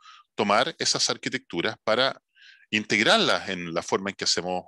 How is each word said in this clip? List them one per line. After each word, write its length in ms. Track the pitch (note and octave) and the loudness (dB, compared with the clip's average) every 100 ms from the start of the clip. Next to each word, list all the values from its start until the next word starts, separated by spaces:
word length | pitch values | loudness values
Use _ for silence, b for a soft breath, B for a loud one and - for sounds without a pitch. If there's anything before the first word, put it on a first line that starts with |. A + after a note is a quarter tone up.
| B B _ | B B _
tomar 420 | - G#2 G#2 C3+ - | -2 2 2 2 -2
esas 280 | - D#3 - | -2 0 -2
arquitecturas 640 | A#2 B2 B2+ - F#2 A2 A2+ | -4 -6 -6 -6 -4 -4 -4
para 360 | - A2 C3 - _ B B B _ | 0 2 0 -4 _ B B B _
integrarlas 760 | G#2+ G#2 G#2+ C3 A3 D3+ F#2 G2 | -4 0 2 4 4 4 0 -2
en 240 | F#2 E2+ | -6 -6
la 100 | E2+ | -6
forma 280 | - A2 G2 | -2 -2 -2
en 40 | - | -4
que 80 | |
hacemos, 400 | F#2+ - F2 F2+ | -2 -2 -2 -6